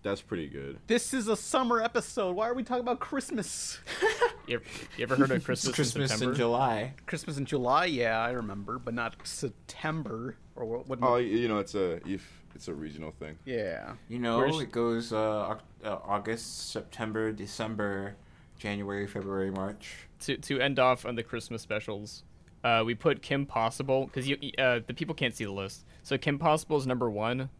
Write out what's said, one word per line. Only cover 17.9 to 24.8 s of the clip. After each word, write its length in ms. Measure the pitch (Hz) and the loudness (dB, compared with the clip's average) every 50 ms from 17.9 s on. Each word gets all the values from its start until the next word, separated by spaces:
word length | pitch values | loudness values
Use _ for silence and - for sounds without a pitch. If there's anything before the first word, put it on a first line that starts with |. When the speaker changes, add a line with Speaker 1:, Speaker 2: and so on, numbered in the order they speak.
| 98 98 98 101 101 - - - - - - - - - | 0 -2 -4 -6 -8 -14 -20 -20 -20 -20 -20 -20 -18 -8
Speaker 4:
January, 480 | - 104 101 101 101 98 101 101 101 | -6 -4 -4 -2 -2 -2 -2 -2 -2
February, 440 | 98 - 104 95 98 98 95 95 98 | -2 -4 -6 -4 -2 0 0 0 0
March. 440 | 95 95 95 101 107 - - - - - - - - - | 0 -2 -2 -4 -4 -8 -12 -14 -14 -16 -18 -20 -16 -8
Speaker 3:
To, 160 | - - 135 | -4 -4 -4
to 240 | - - - 143 131 | -4 -2 -2 0 2
end 180 | 127 143 139 131 | 2 2 4 6
off 280 | 127 127 127 120 - | 6 6 6 4 0
on 80 | 113 120 | -4 -4
the 60 | 113 | -4
Christmas 400 | 110 - - 117 - - 113 113 | -4 -4 -6 -6 -6 -6 -8 -8
specials, 600 | - - 107 107 - - 104 101 107 107 - - - - - - - - - - | -6 -4 -4 -4 -2 -4 -6 -6 -8 -10 -14 -16 -18 -20 -20 -20 -20 -20 -16 0
uh, 200 | - 120 117 113 113 | 2 4 4 6 4
we 100 | 117 120 | 2 -2
put 280 | 110 - 165 139 - | 2 4 2 2 2
Kim 240 | - - 143 139 139 | 0 -2 0 0 0
Possible, 640 | 139 - 117 113 117 - - 135 135 131 135 135 135 | 0 0 2 2 2 0 -2 0 2 2 2 2 0
'cause 140 | - 135 127 | -4 -4 -2
you, 100 | 139 139 - 143 135 - - | -2 -2 -2 -4 -6 0 4
uh, 220 | 135 127 123 120 | 4 4 4 2